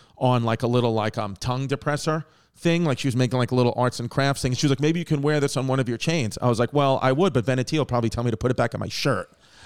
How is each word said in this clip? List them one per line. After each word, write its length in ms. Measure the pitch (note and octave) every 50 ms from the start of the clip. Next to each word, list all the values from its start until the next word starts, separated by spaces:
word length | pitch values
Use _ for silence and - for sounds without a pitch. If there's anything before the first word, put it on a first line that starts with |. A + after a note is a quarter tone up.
| - _ _
on, 280 | - C3+ B2+ B2 A#2+ A#2
like, 180 | A2+ A2+ A2+
a 60 | B2+ A#2+
little, 260 | A#2+ B2 A#2 A#2 A2+
like, 240 | A2 G#2 A2 - A#2
um, 160 | G#2+ G2+ F#2+ -
tongue 260 | - B2+ B2 C3 C#3
depressor 580 | C3+ C#3 C#3 - D3+ D3 C#3+ - E3 D#3 E3 - - _ _ _ _ _
thing. 280 | - - E3+ E3 E3+ F3
Like, 160 | D3+ B2 -
she 80 | - C3+
was 80 | A2
making, 220 | B2+ B2+ A#2 C3 B2
like, 120 | A#2+ G#2+
a 60 | B2+
little 180 | B2+ B2 A#2+ -
arts 220 | A#2+ B2 B2 - -
and 100 | A#2 A#2+
crafts 340 | - C#3 C3+ C#3 C3+ -
thing. 120 | - B2+ B2
She 120 | - -
was 40 | C#3+
like, 100 | C3+ C3
"Maybe 200 | D3 D#3 E3 F3
you 40 | D#3+
can 160 | - D#3 C#3+
wear 200 | C#3 D3+ D3+ D3
this 160 | C#3 C#3 -
on 100 | B2+ C3+
one 140 | C3 C3 C3+
of 80 | A#2+ B2
your 100 | A#2 A2
chains." 400 | - E3 E3 D#3+ A#2 G#2 - -
I 80 | - B2
was 120 | A#2 A2+
like, 120 | A#2+ -
"Well, 280 | C#3 D3 C#3 C3+ C3+ -
I 80 | - C3
would, 220 | C3+ D3+ F#3+ F#3+
but 120 | C3+ B2+ G2+
Venetia 340 | C3+ B2+ B2+ A#2+ - D#3 D3+
will 80 | C3
probably 220 | - B2 A#2+ A#2 A2+
tell 140 | - A#2+
me 80 | A#2+ B2
to 60 | A2
put 160 | - - G#2+
it 40 | G2+
back 160 | - A#2 A#2
in 60 | - G#2
my 100 | G2+ -
shirt." 420 | - - - C#3+ A#2 F#2 - - _ _ _ _ - - -